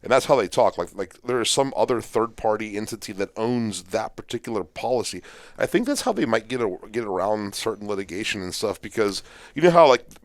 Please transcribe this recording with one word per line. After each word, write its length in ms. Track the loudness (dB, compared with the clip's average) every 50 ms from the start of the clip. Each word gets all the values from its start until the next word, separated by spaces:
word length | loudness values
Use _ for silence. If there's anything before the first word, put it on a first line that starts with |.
And 100 | 2 4
that's 140 | 2 2 4
how 100 | 4 4
they 120 | 4 4 0
talk. 300 | 2 2 2 2 2 -2
Like, 160 | -6 -6 -6
like 260 | -8 -8 -8 -10 -14
there 180 | _ -2 -2 0
is 100 | 0 0
some 220 | 0 0 0 0 2
other 240 | 0 0 2 0 -2
third-party 760 | -2 -4 -2 -2 -2 -2 -4 -4 0 0 0 0 -4 -6 -6
entity 360 | -6 -6 -6 -8 -12 -10 -12 -6
that 160 | -6 -6 -6 _
owns 480 | -4 -2 -2 0 -2 -2 -4 -6 -8 -10
that 320 | -6 -4 -4 -4 -6 -10
particular 480 | -14 -12 -10 -10 -8 -8 -6 -6 -6 -6
policy. 580 | -6 _ -8 -2 0 0 0 0 -4 -8 -10 -14 -16 -20 -20 -20 -20 -4 -4
I 80 | -4
think 200 | 2 2 0 2
that's 160 | 2 -2 -2
how 100 | 0 -2
they 140 | 0 0 0
might 220 | 2 0 0 0 -2
get 120 | -4 -2
a-, 180 | -2 -2 -2 -6 -12 -6
get 140 | -6 -6 -4
around 500 | -2 -2 -2 0 0 -2 -2 -4 -6 -8
certain 340 | -4 -4 -4 -4 -4 -4 -4
litigation 540 | -4 -4 -4 -6 -6 -6 -4 -4 -4 -4
and 120 | -6 -6 -6
stuff, 260 | -4 -4 -4 -4 -4
because 420 | -10 -8 -2 0 0 0 0 -4 -10 -12 -20 -20 -20 -12 -4
you 80 | 4
know 80 | 4 6
how, 180 | 8 10 10 8
like, 180 | 8 4 2 -8 -20 -20